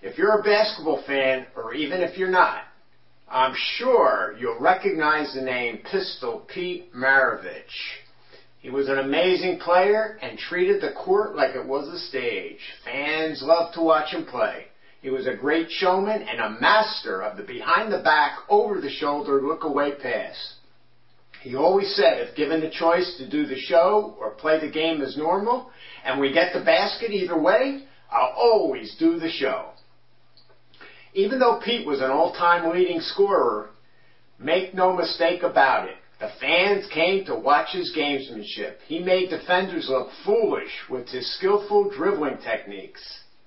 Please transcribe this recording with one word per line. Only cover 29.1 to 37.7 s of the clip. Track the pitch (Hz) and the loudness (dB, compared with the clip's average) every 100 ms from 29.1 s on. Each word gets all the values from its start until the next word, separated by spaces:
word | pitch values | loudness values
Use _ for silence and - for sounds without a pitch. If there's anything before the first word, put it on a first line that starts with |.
| 165 | 2
the | 160 | -4
show." | - 131 131 - - - - - - _ - - - - - - - - | -4 -4 -4 -8 -18 -20 -20 -20 -20 _ -20 -20 -20 -20 -20 -20 -20 -8
Even | 190 214 262 | 0 0 4
though | 240 220 | 4 4
Pete | - 240 143 | -2 -4 -2
was | 131 | -2
an | 131 | 0
all-time | 135 165 - 170 175 165 | 2 2 2 4 4 2
leading | 180 180 170 | 2 2 0
scorer, | - - 196 185 123 107 104 - _ _ _ _ _ _ | -6 0 2 4 2 -2 -8 -20 _ _ _ _ _ _
make | 127 175 185 | 0 0 0
no | 190 185 | 2 2
mistake | 180 160 - 170 180 | 2 -2 0 0 0
about | - - - - - | 0 4 4 2 -2
it, | - - _ | -12 -20 _
the | - - | -12 -6
fans | 135 170 196 196 - | 0 2 4 0 -2
came | 156 175 196 190 | 0 2 2 -2
to | 160 | -4
watch | 175 180 160 | 2 2 2